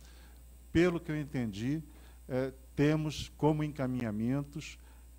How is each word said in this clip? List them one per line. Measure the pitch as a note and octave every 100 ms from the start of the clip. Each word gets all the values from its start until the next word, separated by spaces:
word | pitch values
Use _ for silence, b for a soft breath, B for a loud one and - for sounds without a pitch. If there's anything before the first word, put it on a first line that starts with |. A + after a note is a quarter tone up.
| b b b b - - -
Pelo | E3 F3+ E3+
que | E3
eu | D3+
entendi, | C#3+ C#3 A#2 G2 A#2+ D#3 - b b b -
é, | B2+ C3+ - - -
temos | D3 D#3 D3+ - - -
como | D3 D3+
encaminhamentos | D3+ D3 B2+ B2+ A#2 G#2 A#2 C#3 C#3+ D#3 - - b b b